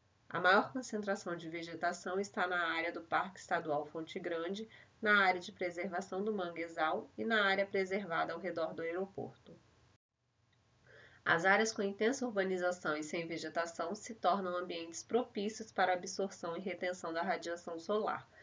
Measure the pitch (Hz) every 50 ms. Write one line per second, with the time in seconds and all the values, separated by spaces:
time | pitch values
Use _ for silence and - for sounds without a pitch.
0 | _ _ _ _ _ _ - 170 180 180 190 214 226 - - 262 247 - 220 214
1 | 208 196 196 202 - 180 170 160 170 160 165 170 165 170 170 160 175 175 185 -
2 | - 190 185 196 202 202 - 214 180 180 180 175 170 165 165 165 165 170 165 170
3 | - - 165 156 180 190 - - - - 175 170 165 160 147 147 151 - - 160
4 | 160 - - 190 170 175 170 165 165 175 196 208 220 220 - - - - _ _
5 | 220 214 208 202 196 185 180 180 180 - 196 - 185 180 - 175 175 196 175 180
6 | 196 - 190 190 208 220 214 196 180 170 170 165 165 165 - 165 156 156 143 -
7 | - - - - 220 226 226 214 202 196 190 196 196 196 - 196 190 185 190 208
8 | 196 165 165 160 151 160 170 175 190 175 165 165 160 156 147 156 165 165 170 180
9 | 196 190 - - 120 - - - _ - 165 - _ _ _ _ _ _ _ _
10 | _ _ _ _ _ _ _ _ _ _ _ _ _ _ _ _ _ - - -
11 | - - - - - - 165 165 175 190 202 208 220 220 - - 202 196 196 -
12 | 214 226 277 277 254 247 208 196 190 190 185 180 180 180 180 180 - 160 151 151
13 | 156 156 - 170 165 160 165 160 - 151 - 170 170 170 - - 170 170 202 -
14 | - - 220 - - 180 185 202 190 180 180 175 180 180 175 170 165 165 170 -
15 | - - 214 240 247 240 - 214 196 214 214 - 220 - - - 185 180 185 180
16 | 185 190 - - 190 190 - - - 170 165 180 185 190 175 - 190 180 180 185
17 | - 165 165 165 180 190 165 160 - 170 175 170 - 175 170 165 - - 208 214
18 | 208 - - - - - - -